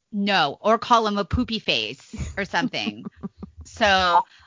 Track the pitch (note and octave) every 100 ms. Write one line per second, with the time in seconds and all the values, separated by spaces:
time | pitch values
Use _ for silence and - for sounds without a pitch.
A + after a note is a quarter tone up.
0 | _ G#3 G3+ F#3+ D3 - G3+ A3+ - A#3
1 | A3 G3+ G3 - B3 A3+ - C3+ G#2+ C3+
2 | - - - - F#3+ F#3 - C#3+ G#2 G#2
3 | - - G3 - - - - - G#3+ F#3+
4 | F#3 F3 - _